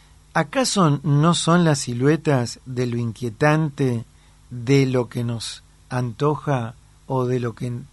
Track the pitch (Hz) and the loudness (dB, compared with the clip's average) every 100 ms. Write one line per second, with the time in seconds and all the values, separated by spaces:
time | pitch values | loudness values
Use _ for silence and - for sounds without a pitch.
0 | - - _ - 165 277 247 - 165 143 | -20 -20 _ -4 -2 0 0 2 2 2
1 | 147 143 160 165 - 175 165 143 - 120 | 2 2 4 2 2 4 4 2 -2 0
2 | 135 156 147 139 117 - - 127 127 120 | 2 2 2 0 0 -8 -10 -6 -4 -2
3 | 117 107 120 107 151 156 160 139 135 117 | -4 -6 -8 0 2 2 0 0 -2 -2
4 | 110 _ - - - 123 117 139 131 127 | -6 _ -20 -20 -16 -6 2 4 4 2
5 | 117 127 120 117 - - - _ - 127 | -2 -4 -4 -4 -8 -14 -18 _ -8 -6
6 | 123 110 143 151 - 135 113 117 - _ | -4 -2 -2 -2 -2 -2 -4 -10 -20 _
7 | - 131 123 127 120 113 123 120 139 | -6 -2 0 -2 -4 -6 -8 -8 -12